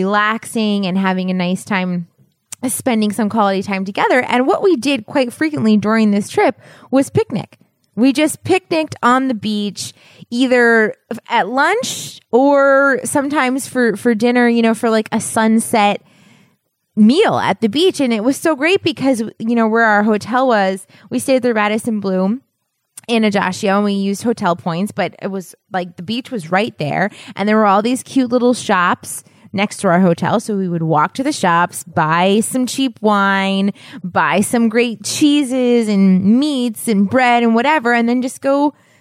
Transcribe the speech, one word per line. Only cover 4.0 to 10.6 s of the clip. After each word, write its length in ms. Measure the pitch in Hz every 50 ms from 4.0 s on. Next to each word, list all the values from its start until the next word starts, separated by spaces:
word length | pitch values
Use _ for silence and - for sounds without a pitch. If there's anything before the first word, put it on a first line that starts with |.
| - 440 330 254
And 260 | - - - 247 254
what 140 | 285 415 -
we 140 | - 392 339
did 300 | 240 214 285 277 233 -
quite 260 | - - 294 262 240 -
frequently 440 | - 311 320 302 - 220 220 214
during 340 | 208 196 208 220 226 220 208
this 180 | 202 202 202 -
trip 300 | - 415 415 294 - _ - - - - - -
was 180 | - 269 277 -
picnic. 480 | - 427 453 - 262 196 - - _ _ _ _ _ _ _ _ -
We 160 | 190 240 277 247
just 300 | 311 302 311 - - -
picnicked 520 | - 339 370 - - 349 311 311 302 - - -
on 240 | 233 247 262 269
the 60 | 262 240
beach, 600 | 202 214 220 214 208 208 208 180 - - - - _ _ _ _ - - -
either 640 | 233 240 269 247 254 247